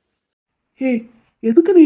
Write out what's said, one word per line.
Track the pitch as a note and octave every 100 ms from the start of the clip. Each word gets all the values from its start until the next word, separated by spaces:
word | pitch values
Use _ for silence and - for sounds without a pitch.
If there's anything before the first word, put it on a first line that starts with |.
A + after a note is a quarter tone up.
| _ _ _ _ _ _ _ -
ஹே, | C4 A#3 - _ _ _
எதுக்கு | A3+ A3+ E4+
நீ | F4+